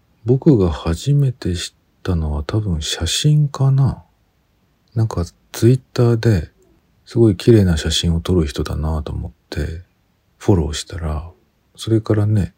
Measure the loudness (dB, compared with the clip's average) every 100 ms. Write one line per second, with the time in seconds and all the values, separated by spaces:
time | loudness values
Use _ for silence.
0 | _ _ 0 2 4 4 2 0 -4 -4
1 | 0 0 0 -2 -6 -6 -8 _ _ _
2 | -4 -2 -2 -4 -4 -4 -2 -4 -4 -6
3 | -4 0 2 2 0 0 0 2 0 -2
4 | _ _ _ _ _ _ _ _ _ -4
5 | -2 -2 -8 _ _ 2 2 2 -2 0
6 | 0 2 2 0 -2 _ _ _ _ _
7 | -6 2 2 4 4 6 4 0 -2 -2
8 | 0 -2 0 0 0 -4 -6 -4 -4 -4
9 | -6 -8 -10 -14 _ -8 -8 -8 -16 _
10 | _ _ _ _ 2 2 0 -6 -10 -8
11 | -6 -6 -10 _ _ _ _ -14 -2 0
12 | 2 0 2 0 -2